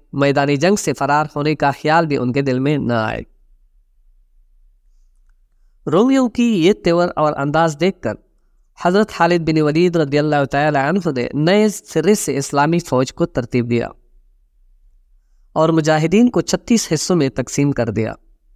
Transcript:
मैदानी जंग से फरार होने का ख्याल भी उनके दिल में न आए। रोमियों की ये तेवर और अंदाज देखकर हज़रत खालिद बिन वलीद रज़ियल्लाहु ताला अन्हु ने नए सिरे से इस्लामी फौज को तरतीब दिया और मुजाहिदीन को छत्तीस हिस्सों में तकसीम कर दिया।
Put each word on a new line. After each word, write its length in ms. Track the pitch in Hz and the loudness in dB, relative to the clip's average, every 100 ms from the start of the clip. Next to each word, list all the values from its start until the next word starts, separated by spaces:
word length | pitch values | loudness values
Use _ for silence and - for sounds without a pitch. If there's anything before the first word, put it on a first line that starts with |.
| _ | _
मैदानी 420 | 139 139 143 139 143 | 0 0 2 0 2
जंग 220 | 170 208 | 2 0
से 140 | - | -2
फरार 360 | 131 139 147 156 147 | -2 0 0 -2 -4
होने 180 | 147 | -4
का 160 | 151 143 | 0 -2
ख्याल 340 | 135 151 160 160 | 0 0 0 0
भी 100 | 135 | -2
उनके 260 | 123 127 | -2 -2
दिल 180 | 139 127 | 0 0
में 160 | 139 147 | 0 -2
न 140 | 113 | -2
आए। 320 | 117 110 113 - _ _ _ _ _ _ _ _ _ _ _ _ _ _ _ _ _ _ _ _ _ _ _ _ _ - | -2 -2 -6 -10 _ _ _ _ _ _ _ _ _ _ _ _ _ _ _ _ _ _ _ _ _ _ _ _ _ 0
रोमियों 420 | 156 254 269 247 | 2 4 2 0
की 200 | - 240 | 0 0
ये 180 | 208 165 | 2 2
तेवर 360 | 208 175 170 175 | 2 0 0 0
और 240 | - 151 | 0 -2
अंदाज 420 | 147 143 151 165 | -2 -2 0 0
देखकर 440 | 147 180 190 113 104 _ _ _ _ _ - | 0 -4 -2 -8 -10 _ _ _ _ _ -6
हज़रत 320 | 175 190 214 | 0 0 0
खालिद 320 | - 170 175 | 0 0 0
बिन 180 | 160 156 | 0 0
वलीद 360 | 151 151 180 170 | 0 2 2 0
रज़ियल्लाहु 500 | 147 147 151 147 139 | 0 0 0 0 0
ताला 420 | 139 151 143 139 | -2 0 0 0
अन्हु 240 | 190 170 | -2 -2
ने 160 | 127 123 | -4 -4
नए 340 | 143 160 208 214 | -2 2 2 2
सिरे 460 | 202 - 165 160 | -2 -6 -2 2
से 220 | 208 - 135 | 0 0 -6
इस्लामी 440 | 135 143 147 170 | -4 0 0 0
फौज 300 | - 127 131 | 0 0 -2
को 160 | - 170 | -2 -4
तरतीब 400 | - 120 127 117 | -4 -4 -2 0
दिया 260 | 120 - - _ _ _ _ _ _ _ _ _ _ _ _ _ _ _ 160 | -2 -4 -10 _ _ _ _ _ _ _ _ _ _ _ _ _ _ _ 0
और 140 | 160 | 2
मुजाहिदीन 580 | 160 156 156 160 202 247 | 2 2 2 2 4 4
को 120 | 240 | 2
छत्तीस 480 | - - - 233 - | -2 -2 0 0 0
हिस्सों 260 | - - 180 | -4 0 0
में 140 | 135 | 0
तकसीम 420 | - 123 - 143 | -2 -6 -2 -2
कर 180 | 135 113 | 0 -2
दिया। 260 | 107 110 - _ _ _ | -4 -6 -8 _ _ _